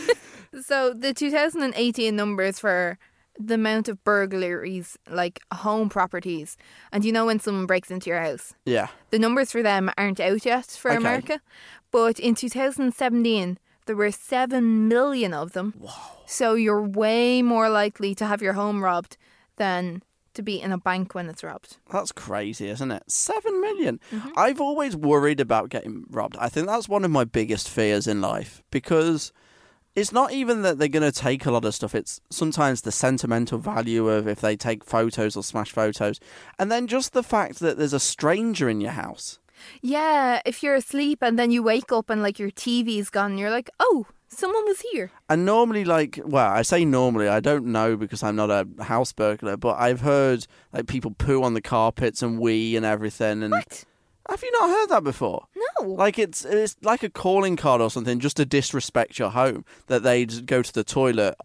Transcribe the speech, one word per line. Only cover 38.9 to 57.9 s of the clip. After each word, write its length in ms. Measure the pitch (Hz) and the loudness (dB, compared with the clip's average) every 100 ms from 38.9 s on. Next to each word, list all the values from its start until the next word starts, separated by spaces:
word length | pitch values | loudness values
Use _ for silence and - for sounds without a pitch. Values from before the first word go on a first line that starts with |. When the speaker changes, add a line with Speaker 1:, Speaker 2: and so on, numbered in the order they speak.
Speaker 2:
house. 480 | 143 - - - - _ _ - - | -6 -10 -12 -14 -16 _ _ -20 -10
Speaker 1:
Yeah, 580 | 254 294 311 302 254 240 - | -4 0 2 4 4 2 -2
if 160 | 240 | -2
you're 140 | 285 269 | 0 0
asleep 480 | - 277 294 294 | 0 -2 0 0
and 160 | 240 226 | 2 2
then 100 | 240 | 4
you 140 | 240 | 4
wake 280 | 220 226 - | 4 2 2
up 200 | 233 220 | -2 0
and, 100 | 214 | -2
like, 160 | 208 202 | -2 -2
your 140 | 202 | -6
T 320 | - 247 240 | -6 -2 0
V's 260 | 233 208 202 | 0 -2 -2
gone, 300 | 202 202 196 | -2 -2 -2
you're 100 | 208 | -2
like, 220 | 233 240 - | -4 -4 0
"Oh, 260 | 494 311 208 _ _ | 2 2 -2 _ _
someone 380 | - 370 440 427 | -6 -2 0 0
was 160 | 381 | -2
here." 280 | 480 330 185 - - | -4 -6 -8 -10 -2
Speaker 2:
And 160 | 160 185 | 0 4
normally, 360 | 220 233 214 | 4 4 2
like, 360 | 175 165 151 - | 2 2 2 -4
well, 240 | - 139 107 | 0 2 4
I 140 | 104 | 4
say 240 | 113 175 160 | 2 4 4
normally, 420 | 127 127 113 104 | 4 4 2 2
I 120 | 107 | 2
don't 260 | 139 147 120 | 2 2 0
know 320 | 110 110 110 | 0 2 0
because 240 | 107 107 | -4 -4
I'm 140 | 107 107 | -2 0
not 160 | 104 | 2
a 160 | 101 95 - | 2 0 -6
house 300 | 113 117 127 | -2 0 0
burglar, 440 | - 107 104 110 101 | 0 0 0 -4 -2
but 220 | 120 - | -2 2
I've 220 | 123 127 | 2 2
heard, 440 | 143 143 135 123 - _ _ | 2 4 4 2 -4 _ _
like, 120 | 110 117 | -8 -6
people 240 | 135 113 | -6 -6
poo 320 | 101 143 131 | -4 0 2
on 140 | 127 113 | 2 0
the 60 | |
carpets 600 | - 117 113 - 120 - | 0 2 2 2 -2 0
and 180 | 120 113 | -2 0
wee 360 | 117 113 113 113 | 2 2 2 0
and 100 | 110 | 0
everything. 560 | 104 107 - 110 107 | 0 -2 -2 -2 0
And 100 | 107 | 0
Speaker 1:
What? 320 | 110 - - - _ _ _ - | -2 -4 -12 -20 _ _ _ -8
Speaker 2:
Have 140 | 392 | -8
you 80 | 508 480 | -2 2
not 100 | 349 | 4
heard 200 | 392 415 | 2 2
that 160 | 262 147 | 2 2
before? 400 | 131 117 - - 370 | -2 -2 -2 -8 -6
Speaker 1:
No. 300 | 480 - 196 | -4 -2 -4
Speaker 2:
Like, 320 | 185 202 233 | 2 2 2
it's, 240 | 202 - | -2 -4
it's 320 | - 208 214 - | 0 0 0 -2
like 200 | 208 240 | 0 0
a 80 | 208 | -2
calling 460 | - 185 190 196 170 | -2 2 4 2 2
card 240 | 151 123 | 4 4
or 100 | |
something, 300 | 113 | 4